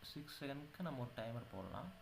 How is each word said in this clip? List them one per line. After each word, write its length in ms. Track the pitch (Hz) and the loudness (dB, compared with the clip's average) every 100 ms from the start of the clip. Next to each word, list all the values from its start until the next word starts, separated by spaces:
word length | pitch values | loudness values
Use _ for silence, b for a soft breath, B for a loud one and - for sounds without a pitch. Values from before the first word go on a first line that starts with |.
| - | -4
சிக்ஸ் 260 | 147 151 - | -6 -4 -2
செகண்ட்க்கு 440 | 143 139 151 - 180 | 0 0 -2 0 2
நம்ம 160 | 135 120 | 4 2
ஒரு 60 | - | 2
டைமர் 320 | 113 120 117 | 2 2 0
போடலாம். 360 | 98 92 - 175 190 | -2 0 0 -2 -4